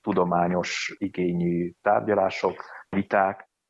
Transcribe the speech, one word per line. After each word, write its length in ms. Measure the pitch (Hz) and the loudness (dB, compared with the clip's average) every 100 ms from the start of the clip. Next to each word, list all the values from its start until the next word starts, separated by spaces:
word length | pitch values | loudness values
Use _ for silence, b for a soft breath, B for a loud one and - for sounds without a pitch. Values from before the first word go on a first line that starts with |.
tudományos 920 | 110 92 90 87 87 90 85 - - - | -2 0 2 2 2 0 -2 -6 -8 -6
igényű 760 | 98 - 90 87 87 87 87 - | -6 -2 -2 0 0 0 -2 -2
tárgyalások, 800 | 104 110 113 101 95 - 95 87 B B - | 0 2 2 2 2 0 -2 -4 B B -6
viták, 600 | 98 101 104 95 98 - _ | -4 0 2 2 -2 -12 _